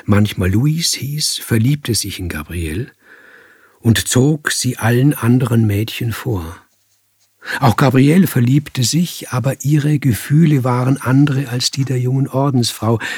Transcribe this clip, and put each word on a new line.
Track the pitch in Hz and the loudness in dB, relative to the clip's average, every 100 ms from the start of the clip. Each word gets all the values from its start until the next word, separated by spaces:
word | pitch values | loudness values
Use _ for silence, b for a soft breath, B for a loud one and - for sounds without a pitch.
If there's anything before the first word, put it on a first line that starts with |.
| - | 0
manchmal | 104 107 - 92 | 2 2 0 0
Louise | 101 147 160 165 - | 2 2 0 -2 -4
hieß, | 131 151 - - | -6 -4 -4 -6
verliebte | - 113 120 147 - | -2 0 2 0 -2
sich | 107 101 - | -4 -4 -8
in | 90 | -8
Gabrielle | 78 76 87 80 82 - _ b b b b b b b b | -8 -8 -6 -6 -6 -10 _ b b b b b b b b
und | 117 110 - | 2 2 2
zog | 120 139 156 - | 2 2 0 -4
sie | - 127 - | -4 -4 -2
allen | 110 120 139 | 0 2 2
anderen | 143 117 127 123 117 110 | 2 2 2 2 0 2
Mädchen | 101 113 - 120 | 0 -4 -6 -6
vor. | 107 131 98 82 90 _ _ _ _ _ _ _ _ B B | -6 -6 -6 -8 -14 _ _ _ _ _ _ _ _ B B
Auch | 135 - | 0 2
Gabrielle | 135 127 139 180 180 | 2 4 4 4 2
verliebte | 131 120 143 147 - | 2 2 2 0 -4
sich, | 117 156 175 - - | -2 0 -2 -6 -6
aber | 127 127 127 | -4 -2 -2
ihre | 139 151 147 147 | 0 0 2 0
Gefühle | 139 101 - 147 165 147 | 0 0 2 4 4 4
waren | 123 123 127 139 | 2 0 0 0
andere | 123 131 147 131 131 | 2 4 4 2 -2
als | 123 - | -4 -4
die | - 131 | -2 -2
der | 127 | -2
jungen | 123 135 139 | -2 0 -2
Ordensfrau. | 131 139 127 117 - 113 117 B | 0 0 0 -2 -2 -2 0 B